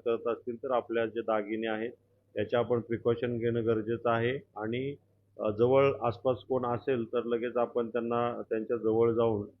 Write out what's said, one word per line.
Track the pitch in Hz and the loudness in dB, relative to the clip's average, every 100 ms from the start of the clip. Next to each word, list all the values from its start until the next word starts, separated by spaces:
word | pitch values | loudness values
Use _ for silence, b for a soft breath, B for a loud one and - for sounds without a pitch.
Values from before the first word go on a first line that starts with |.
| 117 | 0
करत | 113 120 | -2 -2
असतील | 110 - 117 | -4 -6 -8
तर | 135 | -2
आपल्या | 120 113 117 113 | -2 0 -2 -2
जे | 107 | -4
दागिने | 110 107 101 110 113 | 0 0 0 -4 -2
आहेत | 107 117 - _ _ _ - | -4 -6 -10 _ _ _ -6
याचे | 107 120 | 0 0
आपण | 113 120 | 2 -2
प्रिकॉशन | - 113 120 117 123 120 | -2 -2 0 0 -2 0
घेणं | 117 117 113 | 0 0 2
गरजेचं | 110 107 117 120 | 0 0 -2 0
आहे. | 117 117 139 - 104 | 2 0 -2 -8 -8
आणि, | 110 120 135 143 _ _ _ - | -4 -4 -4 -8 _ _ _ -4
अ, | 107 | -4
जवळ | 101 120 135 139 139 | 2 4 6 4 2
आसपास | 120 113 131 117 - | -2 0 -2 -2 -2
कोण | 127 123 | -2 0
असेल | 120 - 127 113 | -2 0 -2 0
तर | 123 | -2
लगेच | 117 117 120 120 | 0 -2 0 0
आपण | 117 123 117 | 0 0 -2
त्यांना, | 120 117 120 120 113 107 | -2 0 0 0 -4 -4
त्यांच्या | 113 110 120 | -4 -2 0
जवळ | 110 110 117 | 2 4 4
जाऊन, | 113 117 107 104 - | 4 2 2 -4 -12